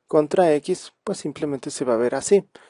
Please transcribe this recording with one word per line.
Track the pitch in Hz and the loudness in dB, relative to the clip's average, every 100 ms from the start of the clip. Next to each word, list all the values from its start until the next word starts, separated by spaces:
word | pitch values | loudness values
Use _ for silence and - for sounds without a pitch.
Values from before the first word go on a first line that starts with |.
| - | -2
contra | 156 151 - 170 | 0 2 2 2
X, | 147 - 180 - _ | 2 -2 -8 -10 _
pues | - 185 | -10 -8
simplemente | 156 - 151 135 - | -8 -8 -6 -6 -8
se | - | -2
va | 127 | 2
a | 113 | 2
ver | 123 | 0
así. | 135 - 202 - - | -2 2 2 2 -14